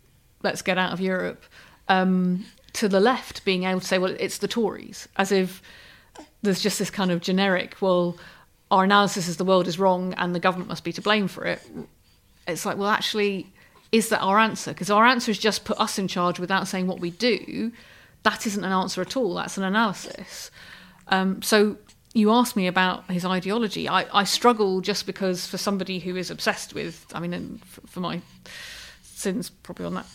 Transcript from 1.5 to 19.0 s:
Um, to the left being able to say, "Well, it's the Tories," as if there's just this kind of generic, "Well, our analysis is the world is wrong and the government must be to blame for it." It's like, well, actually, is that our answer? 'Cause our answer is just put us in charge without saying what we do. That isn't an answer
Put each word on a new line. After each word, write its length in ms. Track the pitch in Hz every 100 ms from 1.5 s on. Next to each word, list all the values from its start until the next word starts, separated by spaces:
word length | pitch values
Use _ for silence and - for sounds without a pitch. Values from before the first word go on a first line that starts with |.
| - - - -
Um, 580 | 190 185 185 180 180 214 - -
to 140 | - 208
the 120 | 190
left 440 | 214 262 - -
being 200 | - 185
able 160 | 185 185
to 80 | 185
say, 100 | 185
"Well, 180 | 185 -
it's 180 | 190 -
the 100 | 202
Tories," 600 | 240 214 - - - - -
as 160 | 190
if 320 | 196 185 - - - - - _ - - _
there's 180 | 202 185
just 160 | 208 190
this 140 | 190
kind 180 | - 185
of 120 | 170
generic, 560 | 170 185 196 180 - -
"Well, 360 | 190 180 175 175 - - _ _ -
our 140 | 196
analysis 440 | 190 202 202 208 175
is 100 | 165
the 80 | 185
world 220 | 190 180
is 120 | 170
wrong 340 | 190 180 185
and 220 | 180 180 175
the 40 |
government 300 | 185 180 175
must 140 | 160
be 100 | -
to 80 | 170
blame 260 | 202 214 190
for 180 | - 175
it." 140 | 170 - - - _ _ _ _ _ -
It's 180 | 175 208
like, 120 | 180
well, 120 | 202
actually, 600 | 214 202 220 202 190 - - - _ _
is 180 | 226 208
that 100 | 220
our 180 | 190 202
answer? 360 | 220 - -
'Cause 160 | 143 180
our 160 | 208 233
answer 260 | 254 240
is 80 | 202
just 260 | 220 202 -
put 140 | 214
us 180 | 214 -
in 80 | 190
charge 320 | - 175 175
without 280 | 180 190 180
saying 200 | 190 185
what 120 | -
we 100 | 170
do. 600 | 170 240 214 - - 226 240 - - - _
That 220 | 220 202 233
isn't 180 | 202
an 80 | 180
answer 300 | 185 185 -